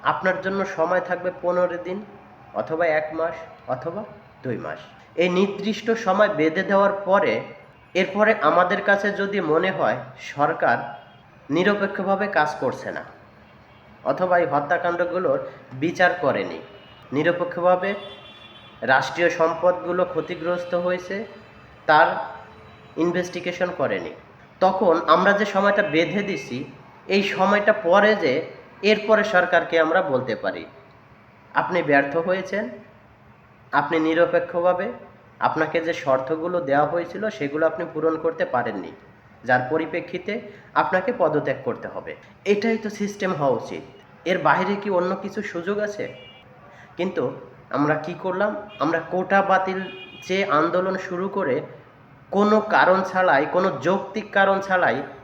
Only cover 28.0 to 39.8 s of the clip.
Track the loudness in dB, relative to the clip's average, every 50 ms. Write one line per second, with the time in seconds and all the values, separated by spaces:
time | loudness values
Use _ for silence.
28 | 6 6 4 4 2 0 0 0 -2 -6 -12 -18 -20 -20 -18 -2 2 2 2 2
29 | 4 4 4 4 4 4 4 4 4 6 4 2 2 4 4 4 4 6 4 2
30 | 2 2 0 -2 0 -2 -4 -4 -2 -6 -6 -6 -10 -14 -16 -20 -20 -20 -20 -20
31 | -20 -20 -20 -20 -20 -20 -20 -20 -20 -4 -2 -2 -2 0 -2 -2 0 2 2 2
32 | 2 2 -2 -4 -2 0 -2 -2 -4 -6 -6 -6 -6 -6 -10 -16 -18 -20 -20 -20
33 | _ -20 -20 _ -20 -20 -20 _ _ -20 -20 _ -18 -4 -2 -2 0 0 0 0
34 | 2 2 4 4 2 4 2 0 -2 0 -4 0 2 2 2 0 -2 -6 -6 -10
35 | -14 -20 -20 -20 -20 -20 -10 -2 -2 -2 0 0 -2 0 0 -2 -2 -2 -4 -4
36 | 0 0 0 0 0 -2 -4 -4 -4 -2 -4 -4 -2 0 2 2 2 2 0 -4
37 | -4 -4 -8 -6 -6 -6 -4 -4 -6 -4 -2 0 0 0 0 -2 -8 -8 -6 -2
38 | 0 0 0 0 -2 -4 -2 -2 -4 -2 -2 -2 -2 -2 -4 -6 -8 -10 -14 -18
39 | -20 -20 -20 -20 _ -20 -20 -18 -2 2 2 2 2 0 -2 -2